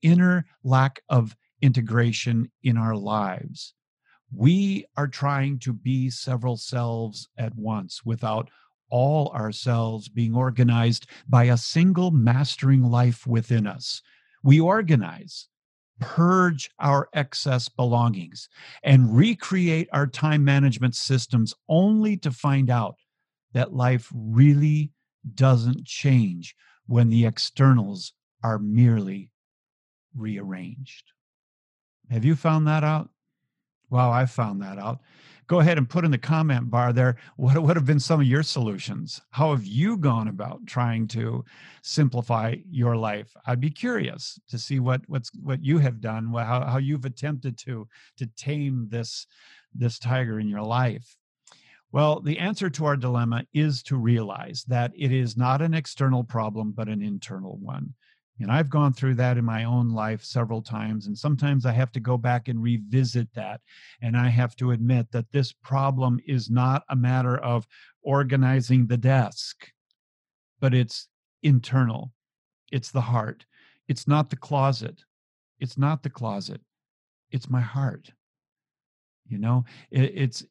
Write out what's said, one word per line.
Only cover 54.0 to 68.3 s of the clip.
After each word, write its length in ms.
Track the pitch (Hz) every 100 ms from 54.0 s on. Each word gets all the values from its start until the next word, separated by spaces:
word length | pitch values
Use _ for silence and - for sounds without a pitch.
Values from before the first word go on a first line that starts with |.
| 117 117 104 98 - - -
that 240 | 123 123 -
it 140 | 135
is 260 | 131 120 117
not 240 | 127 135
an 140 | 165 160
external 480 | 139 - 135 127
problem, 480 | 117 117 110 107 107
but 180 | 101 107
an 140 | 107
internal 540 | 104 98 - 95 95 101
one. 360 | 101 - - - _ _ _ -
And 120 | 101
I've 180 | 135 147
gone 220 | 147 143
through 240 | 127 131 120
that 220 | 127 123
in 80 | 117
my 180 | 113
own 260 | 113 123 120
life 340 | 110 110 107
several 380 | - 123 113 113
times. 460 | 92 110 107 107 101
And 100 | 104
sometimes 480 | 147 139 143 135 123
I 60 |
have 200 | 120 131
to 60 | 127
go 180 | 113 123
back 300 | 120 123 123
and 120 | 113
revisit 720 | 117 117 104 131 127 123 113
that. 280 | 113 101 104 _ - - _
And 160 | 117 120
I 100 | 123
have 280 | 120 123 -
to 140 | 127
admit 400 | 117 117 127 113
that 200 | 120 113
this 220 | 143 131
problem 640 | - - 135 139 131 127 123 -
is 220 | 131 104
not 340 | 120 127 139 -
a 60 | 135
matter 420 | 127 127 123 123
of 280 | 123 120 - - - _
organizing 840 | - 139 135